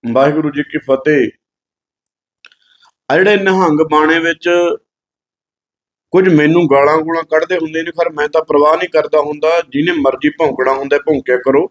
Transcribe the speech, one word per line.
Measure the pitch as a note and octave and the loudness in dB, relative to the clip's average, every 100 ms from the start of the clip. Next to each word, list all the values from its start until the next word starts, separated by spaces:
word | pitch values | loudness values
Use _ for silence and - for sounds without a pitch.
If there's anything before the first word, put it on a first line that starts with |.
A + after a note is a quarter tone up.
| A#2+ | -2
ਵਾਹਿਗੁਰੂ | A#2 C#3 D3+ D3+ | 0 2 0 -4
ਜੀ | C#3+ | -6
ਕੀ | D3 D3 | -6 -8
ਫਤਿਹ। | - C3+ D3+ D3+ B2 _ _ _ _ _ _ _ _ _ _ _ - _ _ _ _ _ _ | -2 -2 0 0 0 _ _ _ _ _ _ _ _ _ _ _ -20 _ _ _ _ _ _
ਆ | D3+ | 2
ਜਿਹੜੇ | F#3+ G#3 | 2 2
ਨਿਹੰਗ | G3 F#3 F3 D3+ D#3 | 0 0 2 0 2
ਬਾਣੇ | D3+ D#3 E3 | 2 2 0
ਵਿੱਚ | E3 E3 F3 F3 E3+ - _ _ _ _ _ _ _ _ _ _ _ _ _ | -2 -4 -2 0 0 -4 _ _ _ _ _ _ _ _ _ _ _ _ _
ਕੁਝ | F3+ F#3+ | 2 4
ਮੈਨੂੰ | D#3 D3+ E3+ D#3+ | 4 4 2 2
ਗਾਲਾਂ | C#3 C#3+ D#3 | 4 4 0
ਗੂਲਾਂ | D#3+ E3 | -2 -6
ਕੱਢਦੇ | D#3+ D#3 E3 F3+ | -2 -2 -2 -4
ਹੁੰਦੇ | D#3+ D#3+ | -4 -6
ਨੇ, | E3 | -8
ਖੈਰ | E3 E3 | -4 -4
ਮੈਂ | D3 D3 | -2 -2
ਤਾਂ | D#3+ | -2
ਪਰਵਾਹ | D#3+ D3 D3+ E3 | 0 2 2 0
ਨਹੀਂ | F3+ | 0
ਕਰਦਾ | D#3 D3+ D3+ | -2 0 0
ਹੁੰਦਾ, | D3 D3+ D#3 E3+ | -2 -2 0 -2
ਜਿਹਨੇ | D3+ C3+ E3 | -2 -4 -2
ਮਰਜ਼ੀ | E3 C3+ B2+ D3 | 0 -2 -2 -4
ਭੌਂਕਣਾ | - D#3 B2+ B2+ | -2 -4 0 -2
ਹੁੰਦਾ | C3+ C#3 C#3+ | -2 0 -2
ਭੌਂਕਿਆ | D3+ C#3+ - B2+ | 0 -4 -2 -2
ਕਰੋ। | C3+ C3+ F#3 | 2 0 0